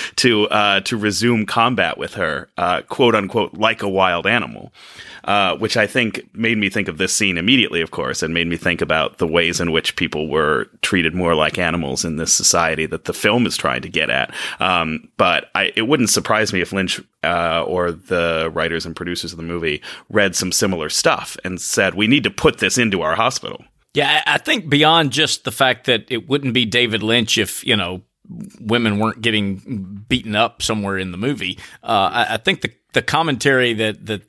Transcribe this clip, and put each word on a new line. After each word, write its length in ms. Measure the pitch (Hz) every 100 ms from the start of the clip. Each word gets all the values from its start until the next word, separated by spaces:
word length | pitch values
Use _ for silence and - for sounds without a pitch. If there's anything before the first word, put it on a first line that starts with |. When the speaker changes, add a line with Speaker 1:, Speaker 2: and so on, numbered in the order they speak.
| - -
Speaker 1:
to, 320 | 123 107 104
uh, 320 | 107 104 98
to 160 | - 113
resume 500 | 107 87 117 117 101
combat 520 | 120 120 110 85 -
with 160 | 76
her, 340 | - 80 69 - -
uh, 240 | 87 85
quote 320 | - - 120
unquote, 400 | 110 95 113 92
"like 280 | 92 110 113
a 60 | 101
wild 380 | 95 92 85 92
animal." 460 | 117 67 55 - - - - - -
Uh, 300 | - 101 92
which 220 | 87 107 117
I 100 | 104
think 420 | 131 113 - -
made 240 | 104 113 110
me 100 | 98
think 200 | 107 95
of 100 | 82
this 160 | 92
scene 240 | - 101 87
immediately, 420 | 95 131 95 85
of 120 | 80
course, 320 | - 65 -
and 100 | 82
made 140 | 85 85
me 80 | 85
think 240 | - 82
about 380 | 80 80 71 -
the 80 | 82
ways 340 | 82 85 82
in 100 | 85
which 240 | 80 -
people 320 | - 90 76 78
were 420 | 76 76 67 - _
treated 340 | - 92 80
more 220 | 90 87 78
like 220 | 76 -
animals 460 | 87 85 69 69
in 120 | 85 78
this 180 | 80
society 520 | - - 87 82 78 78
that 180 | 78
the 80 | -
film 340 | - 104 117 107
is 100 | -
trying 260 | 78 64
to 60 | 80
get 220 | 78 76
at. 240 | 65 - - - -
Um, 500 | 92 87 80 78 - -
but 300 | 92 85 -
I, 180 | 95 98 -
it 60 |
wouldn't 280 | 113 135 107
surprise 420 | 104 - 107 104
me 80 | 92
if 120 | 85
Lynch, 280 | 98 92 - - _
uh, 400 | 82 87 85 82
or 300 | - 90 87
the 580 | 85 - 90 85 82 80
writers 320 | 80 82 82
and 120 | 85 82
producers 360 | 87 87 87
of 40 | 82
the 80 |
movie 360 | 82 85 80 73 - - -
read 260 | 104 98
some 160 | 82 90
similar 380 | - 107 87 78
stuff 480 | - 165 135 - -
and 160 | 92 90
said, 340 | - - 95
"We 140 | 87 110
need 160 | 143
to 60 | 107
put 280 | - - -
this 180 | 98 127
into 260 | 113 95
our 120 | 78
hospital." 500 | 87 120 - - - - _ _
Speaker 2:
Yeah, 280 | 143 143 151 156
I, 80 |
I 40 | 147
think 300 | - 262 160
beyond 440 | 143 151 165 147
just 320 | 151 151 -
the 80 | 127
fact 340 | - 131 117 -
that 180 | 113 -
it 200 | 117 -
wouldn't 260 | 143 135
be 100 | 120
David 400 | 117 120 120 110
Lynch 340 | 107 120 113 113
if, 260 | 98 -
you 120 | - 107
know, 260 | 87 92 - _ - 117 98 -
women 400 | 110 120 113 104
weren't 220 | 110 113
getting 840 | 113 107 101 98 - 107 92 101 107
beaten 260 | 127 110
up 280 | 104 117 -
somewhere 360 | - 110 98 95
in 140 | 92
the 60 | 90
movie, 400 | 123 139 92 90 - -
uh, 260 | - 107 92
I, 220 | 110 -
I 20 | 113
think 240 | - 190
the, 100 | - - _
the 80 | 131
commentary 720 | - 147 165 123 139 131 120
that, 320 | 110 110 - -
that, 160 | 104